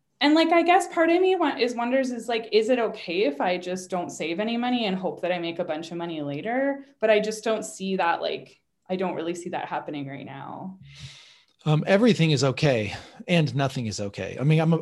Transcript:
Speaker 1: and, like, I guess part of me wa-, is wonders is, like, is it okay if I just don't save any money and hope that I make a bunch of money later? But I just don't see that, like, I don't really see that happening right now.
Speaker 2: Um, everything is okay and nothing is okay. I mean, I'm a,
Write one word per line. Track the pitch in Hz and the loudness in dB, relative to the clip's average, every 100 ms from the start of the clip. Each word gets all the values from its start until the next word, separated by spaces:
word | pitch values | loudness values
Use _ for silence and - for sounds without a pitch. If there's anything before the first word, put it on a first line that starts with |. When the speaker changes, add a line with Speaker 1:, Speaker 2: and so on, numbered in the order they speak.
| _ _ | _ _
Speaker 1:
and, | 285 311 | 4 4
like, | 330 | 6
I | 339 | 4
guess | 330 370 370 | 6 4 4
part | 339 330 | 0 4
of | 339 | 4
me | 370 370 | 4 4
wa-, | 302 269 | 2 0
is | 247 233 | -2 0
wonders | 240 269 254 | 0 0 0
is, | 240 220 | -4 -4
like, | 226 226 | -4 2
is | 214 220 | 2 4
it | 254 | 2
okay | 220 - - 170 247 | 0 -4 -6 0 0
if | 285 | 0
I | 208 180 | 0 0
just | 180 185 185 | -4 -8 -4
don't | 185 160 | -6 -6
save | - 160 170 | -6 -6 -4
any | 220 233 | -2 -2
money | 247 247 214 | 0 0 0
and | 185 | -2
hope | 185 147 | -4 -4
that | 175 | -4
I | 180 | -2
make | 170 170 | -4 -6
a | 175 | -6
bunch | 156 165 | -6 -6
of | 170 | -8
money | 170 160 | -6 -6
later? | 143 143 208 247 277 277 - _ | -6 -6 -4 -2 -2 -4 -10 _
But | 220 | 2
I | 214 | 4
just | 208 220 | 2 -4
don't | 240 214 180 | -4 -4 -4
see | - 190 190 | -8 -4 0
that, | 170 165 | 0 0
like, | 160 156 - _ _ _ _ | -2 -6 -10 _ _ _ _
I | 185 | -4
don't | 185 156 | -4 -4
really | 165 | -6
see | 175 185 | -6 -8
that | 160 - | -8 -6
happening | 156 151 151 139 | -8 -6 -10 -10
right | 143 139 | -12 -14
now. | 135 135 - 190 190 139 - - - - _ _ _ 151 | -14 -14 -12 -12 -14 -20 -20 -20 -20 -20 _ _ _ 2
Speaker 2:
Um, | 151 185 | 2 4
everything | 196 240 165 165 | 6 6 6 4
is | 143 | 4
okay | 135 120 151 120 104 - - - - | 2 2 2 2 0 -6 -14 -18 0
and | 175 147 120 | 2 2 0
nothing | 135 135 113 | -2 -2 -6
is | 101 | -6
okay. | 101 - 92 - | -8 -6 -8 -2
I | |
mean, | 135 156 | 2 4
I'm | 160 | 4
a, | 165 | 0